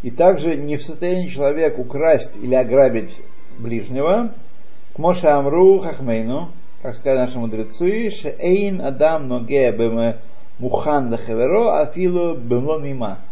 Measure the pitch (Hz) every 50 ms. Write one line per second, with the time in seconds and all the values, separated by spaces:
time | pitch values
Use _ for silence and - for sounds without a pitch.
0 | - 127 113 - 165 185 196 170 147 170 160 139 143 147 151 143 - - 156 -
1 | 175 175 180 185 180 180 - 131 143 139 147 156 165 156 151 139 127 123 - 139
2 | 156 160 156 123 - - - 98 107 123 127 131 123 113 120 135 139 127 117 113
3 | 101 90 - - - - - - - - - - 117 113 117 113 98 98 123 131
4 | 139 160 190 226 240 226 - - - - - - - - - - - - - -
5 | 147 175 180 180 - 156 147 143 139 139 143 170 185 190 196 190 - 170 151 139
6 | 135 123 113 113 113 113 127 147 175 - - - - - - - - 135 113 -
7 | - 139 135 131 127 123 127 123 117 113 107 110 110 101 - - 170 180 208 220
8 | 233 214 165 - - 151 - - - 175 185 196 208 202 190 180 - 135 135 123
9 | 147 156 160 156 147 131 127 123 117 110 139 139 135 120 104 - 117 113 110 117
10 | 117 117 110 - - - - - - - - - 123 127 - - - 151 151 143
11 | 131 117 113 113 - 123 113 110 120 135 175 214 233 226 180 151 151 147 156 175
12 | 185 180 175 180 175 170 160 139 120 120 120 120 131 147 156 156 143 143 139 131
13 | 120 104 95 92 - -